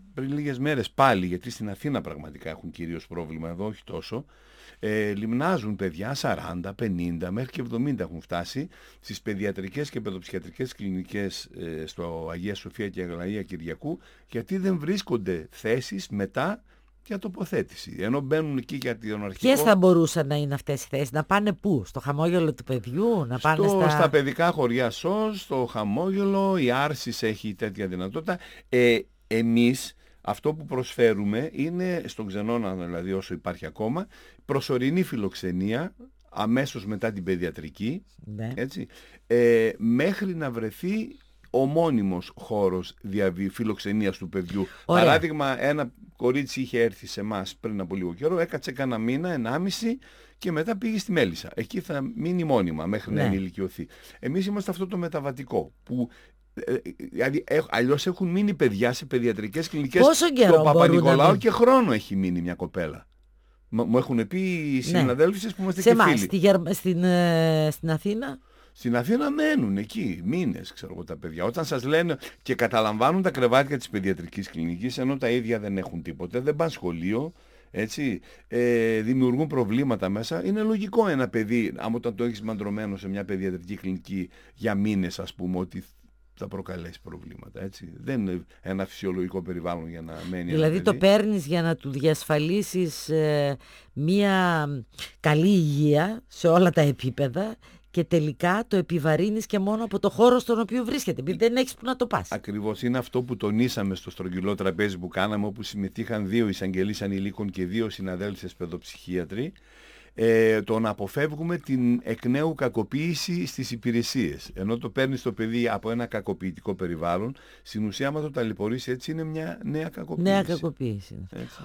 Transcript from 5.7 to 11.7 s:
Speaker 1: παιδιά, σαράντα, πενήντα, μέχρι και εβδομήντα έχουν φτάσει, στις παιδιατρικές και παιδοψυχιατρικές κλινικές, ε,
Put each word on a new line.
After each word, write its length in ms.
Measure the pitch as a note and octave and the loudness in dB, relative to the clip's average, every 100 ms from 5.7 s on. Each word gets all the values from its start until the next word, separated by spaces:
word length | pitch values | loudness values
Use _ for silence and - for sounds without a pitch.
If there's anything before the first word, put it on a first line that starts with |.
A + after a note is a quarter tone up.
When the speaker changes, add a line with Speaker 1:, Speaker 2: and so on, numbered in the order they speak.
| G2 | -2
Speaker 1:
παιδιά, 380 | F#2+ D#2+ A2 | -4 -4 -6
σαράντα, 600 | C#3 C#3 D#2+ E2 F2 F#2 | -4 -2 -2 -4 -8 -8
πενήντα, 580 | G2 A2+ F2 F2 E2+ F2+ | -4 -2 -2 -2 -4 -4
μέχρι 200 | G#2+ B2+ | -4 -6
και 100 | - | -8
εβδομήντα 420 | A#2+ A#2 C#3+ A2+ | -6 -2 -2 -2
έχουν 180 | F2 E2+ | -6 -8
φτάσει, 460 | - F2 E2+ C3 E3+ - - - | -6 -6 -4 -8 -10 -12 -20 -20
στις 220 | - G2+ | -14 -10
παιδιατρικές 680 | G#2+ G2 G#2 G2 F#2 C3+ D3 | -6 -4 -4 -4 -8 -6 -6
και 120 | B2+ | -6
παιδοψυχιατρικές 720 | G#2 F#2 - F#2 F2 - B2+ | -8 -8 -8 -10 -10 -10 -10
κλινικές, 760 | - G2+ F#2 F2+ G#2 G2 - - F2 | -6 -6 -4 -4 -4 -4 -6 -14 -12
ε, 280 | E2 | -8